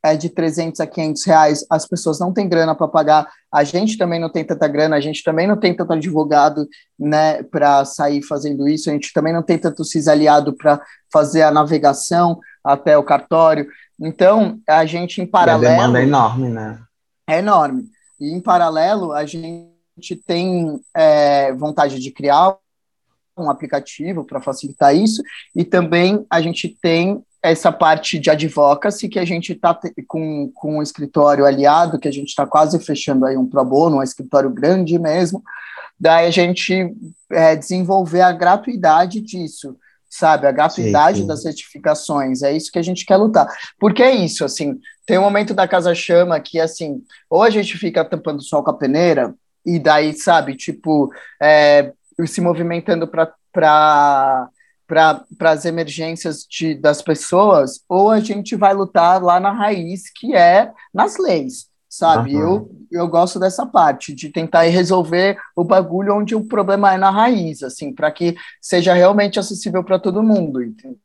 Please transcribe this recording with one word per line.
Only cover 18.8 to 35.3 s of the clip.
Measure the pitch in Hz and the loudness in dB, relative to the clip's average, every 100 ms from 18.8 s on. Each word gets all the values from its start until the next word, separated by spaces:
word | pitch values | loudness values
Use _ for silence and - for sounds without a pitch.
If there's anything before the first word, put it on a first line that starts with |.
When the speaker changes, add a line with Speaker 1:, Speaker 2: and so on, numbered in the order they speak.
| 170 214 175 | 0 0 -4
Speaker 1:
a | 147 | -6
gente | 151 170 165 170 170 _ _ _ - 180 - | -6 -10 -12 -16 -20 _ _ _ -14 -14 -6
tem, | 170 185 180 160 143 _ | -4 -2 -2 -4 -6 _
é, | 165 156 151 147 143 139 | 0 4 4 4 2 0
vontade | 131 151 147 143 131 | -2 -4 0 -2 -2
de | 135 | -10
criar | - 143 143 190 190 _ _ _ _ _ _ _ - | -4 2 4 4 0 _ _ _ _ _ _ _ -8
um | 156 | -6
aplicativo | 135 151 143 143 - 160 175 | -6 -4 -6 -6 -12 -8 -8
pra | - - | -8 -8
facilitar | - 131 139 - 143 | -8 -10 -12 2 2
isso, | 151 220 220 - - - - | 4 2 -2 -10 -16 -10 -6
e | |
também | 170 185 165 175 180 208 - | 0 0 2 2 2 0 -2
a | 170 | -2
gente | 165 165 170 | -2 -6 -10
tem | - 165 165 180 202 _ _ | -4 0 0 0 -4 _ _
essa | 160 160 170 | -2 2 0
parte | 160 165 156 - 160 | 2 2 2 -2 -4
de | 151 | 0
advocacy, | 151 160 147 143 143 208 202 202 | 0 -2 2 2 2 -2 -6 -8
que | 196 | -6
a | |
gente | 175 170 175 | -4 -6 -8
tá | 175 175 | -2 -2
te-, | 170 175 - 143 | -2 -8 -12 -10
com, | 160 156 151 143 | -8 -6 -6 -8
com | - 151 151 | -8 -6 -6
um | |
escritório | 147 - 143 156 147 143 | -6 -8 -4 2 4 6
aliado, | 139 139 143 156 170 151 | 4 4 4 4 2 -2
que | 151 | -6
a | |
gente | 139 139 | -6 -8
tá | - 139 | -6 0
quase | 151 156 170 | 2 2 0
fechando | - 139 - 131 131 | -4 -6 -2 0 0
aí | 131 | -2
um | 127 | -2
pro | 143 127 | 0 2
bono, | 139 165 143 | 2 2 0
um | |
escritório | 131 - 131 143 135 | -4 -10 -2 0 0
grande | 113 143 190 165 170 | -2 0 0 0 -2
mesmo, | 160 170 175 | 0 -2 -2